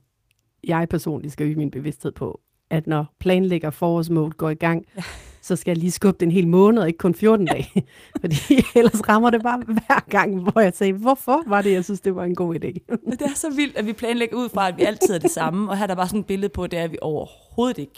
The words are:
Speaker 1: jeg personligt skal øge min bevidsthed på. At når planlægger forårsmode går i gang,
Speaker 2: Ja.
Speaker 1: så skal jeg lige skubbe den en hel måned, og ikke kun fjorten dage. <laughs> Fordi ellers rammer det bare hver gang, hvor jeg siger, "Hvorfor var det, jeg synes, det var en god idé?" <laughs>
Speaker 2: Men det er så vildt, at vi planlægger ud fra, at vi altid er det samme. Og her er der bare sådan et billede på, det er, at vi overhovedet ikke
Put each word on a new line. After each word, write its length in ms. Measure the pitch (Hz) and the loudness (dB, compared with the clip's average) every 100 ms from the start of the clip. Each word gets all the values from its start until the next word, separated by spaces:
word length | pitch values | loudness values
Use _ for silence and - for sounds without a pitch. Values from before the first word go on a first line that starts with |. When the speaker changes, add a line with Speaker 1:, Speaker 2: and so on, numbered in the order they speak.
| _ _ _ _ _ _ | _ _ _ _ _ _
Speaker 1:
jeg 240 | - 165 165 | -2 -2 0
personligt 440 | 175 165 147 151 | -2 -4 -6 -8
skal 140 | - 151 | -4 -2
øge 80 | 156 | -2
min 140 | 143 | -4
bevidsthed 420 | 131 147 - 147 | -6 -8 -8 -8
på. 280 | - 117 - _ _ - | -8 -8 -10 _ _ -4
At 160 | 160 156 | -2 0
når 200 | 156 147 - | -2 -4 -4
planlægger 520 | 185 185 190 170 156 | 0 2 2 0 -4
forårsmode 600 | 143 175 170 165 165 156 | -2 0 0 0 0 -2
går 200 | 156 160 | -4 -6
i 40 | |
gang, 320 | 156 165 165 - - | -2 -2 -2 -6 -12
Speaker 2:
Ja. 60 | 175 - - - | -12 -14 -20 -14
Speaker 1:
så 140 | - 175 | -4 -4
skal 140 | - | -2
jeg 60 | 170 | -2
lige 120 | 175 | -2
skubbe 280 | - 202 185 | 2 2 2
den 80 | 170 | 2
en 40 | |
hel 160 | 180 170 | 2 4
måned, 340 | 175 202 233 | 6 6 6
og 40 | 170 | 2
ikke 100 | 170 | 0
kun 160 | 185 | 0
fjorten 320 | 170 214 220 175 | 2 4 4 2
dage. 240 | 131 135 - - - | -2 -2 -2 -4 -8
<laughs> 220 | - - | -14 -8
Fordi 140 | 175 147 - 269 - | -4 -2 4 4 4
ellers 340 | 240 233 208 - | 6 4 4 2
rammer 220 | 214 233 | 4 4
det 120 | 233 | 2
bare 160 | 233 247 233 | 0 -4 -2
hver 420 | 220 - 277 - | -2 2 0 2
gang, 320 | 202 185 190 175 | 0 2 0 0
hvor 100 | 185 | 4
jeg 120 | 196 | 2
siger, 180 | - 196 | 2 -2
"Hvorfor 500 | 190 226 269 - 285 302 | 0 0 0 0 0 2
var 160 | 202 | 0
det, 100 | 202 | 2
jeg 120 | 185 | 0
synes, 160 | 175 196 | 0 -4
det 140 | 196 | -4
var 100 | 185 | -4
en 100 | 175 | -4
god 200 | 180 175 | -2 -2
idé?" 180 | 170 180 180 - | -4 -6 -10 -8
<laughs> 160 | 233 - | -6 -6
Speaker 2:
Men 60 | 247 | -4
det 40 | |
er 120 | 285 | -4
så 160 | 277 320 | -4 -4
vildt, 260 | 277 285 - | -2 -2 -2
at 100 | 214 | -6
vi 60 | |
planlægger 440 | 214 233 240 233 233 | -4 -4 -2 -2 -2
ud 120 | 247 | -4
fra, 200 | 202 190 | -2 -2
at 80 | 175 | 0
vi 60 | |
altid 320 | 185 214 370 | 0 2 0
er 40 | 180 | 0
det 120 | 339 | -2
samme. 400 | - 160 180 208 | -2 -2 -2 -2
Og 60 | 196 | -2
her 60 | |
er 40 | 202 | -2
der 80 | |
bare 120 | 185 180 | -2 -2
sådan 120 | 208 | -2
et 60 | 190 | -4
billede 220 | 196 202 | -4 -4
på, 180 | 190 175 | -4 -6
det 120 | 170 | -4
er, 60 | |
at 80 | 165 | -6
vi 60 | 151 | -6
overhovedet 760 | 151 151 - - _ - 247 226 | -6 -6 -8 -14 _ -2 -2 -2
ikke 140 | 143 | -10